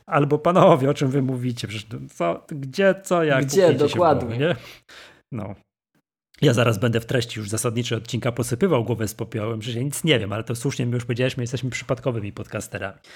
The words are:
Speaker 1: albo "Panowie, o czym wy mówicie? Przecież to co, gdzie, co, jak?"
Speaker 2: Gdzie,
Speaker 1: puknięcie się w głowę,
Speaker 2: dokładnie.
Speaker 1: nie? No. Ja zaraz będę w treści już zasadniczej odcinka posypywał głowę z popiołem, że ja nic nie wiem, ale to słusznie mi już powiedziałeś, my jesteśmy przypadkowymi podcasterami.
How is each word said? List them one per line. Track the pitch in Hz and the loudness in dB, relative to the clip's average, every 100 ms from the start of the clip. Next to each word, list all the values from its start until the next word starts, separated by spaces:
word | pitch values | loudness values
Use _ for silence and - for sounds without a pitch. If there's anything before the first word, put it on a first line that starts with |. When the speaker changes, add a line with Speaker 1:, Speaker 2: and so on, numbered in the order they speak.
| - | -2
Speaker 1:
albo | 151 143 151 | 0 2 2
"Panowie, | 165 180 180 156 135 | 2 6 6 6 4
o | |
czym | 143 135 | 0 0
wy | 139 | 0
mówicie? | 131 127 123 117 113 | 0 -2 -4 -6 -8
Przecież | 107 104 | -10 -12
to | 131 135 | -14 -12
co, | - 170 - - | -4 -4 -4 -8
gdzie, | 147 135 135 196 185 | -10 -6 2 4 2
co, | - 175 | 2 2
jak?" | 156 135 | 4 2
Speaker 2:
Gdzie, | 135 196 | 2 6
Speaker 1:
puknięcie | 175 143 147 | 6 6 2
się | |
w | - | 4
głowę, | 170 | 4
Speaker 2:
dokładnie. | 143 120 113 | 4 0 -2
Speaker 1:
nie? | 156 - - - _ - - _ _ | 0 -2 -8 -20 _ -20 -20 _ _
No. | 123 101 101 _ _ _ _ _ _ _ _ | -10 -10 -12 _ _ _ _ _ _ _ _
Ja | 143 | 2
zaraz | 120 117 104 | 4 4 2
będę | 120 113 | 0 0
w | - | -2
treści | 127 117 110 | -2 -2 -6
już | 104 | -6
zasadniczej | 113 123 113 120 113 | -4 -4 -4 -4 -6
odcinka | 113 117 120 | -6 -4 -4
posypywał | 120 123 117 196 139 | -2 -4 0 2 2
głowę | 113 110 107 | 0 -2 -4
z | |
popiołem, | - 117 113 107 113 | -6 -8 -6 -6 -6
że | 107 | -8
ja | 117 | -6
nic | 143 - | -6 -2
nie | 165 143 | 2 2
wiem, | 101 | 0
ale | 107 | -4
to | - 120 | -6 -4
słusznie | 143 131 123 | -4 -2 -2
mi | |
już | 123 | -2
powiedziałeś, | 120 120 127 - | -2 -2 -2 -2
my | |
jesteśmy | 120 127 131 | -6 -6 -6
przypadkowymi | - - - 143 117 101 | -6 -4 -4 -2 -4 -6
podcasterami. | - 104 107 - 98 98 - - | -10 -10 -10 -8 -8 -8 -12 -16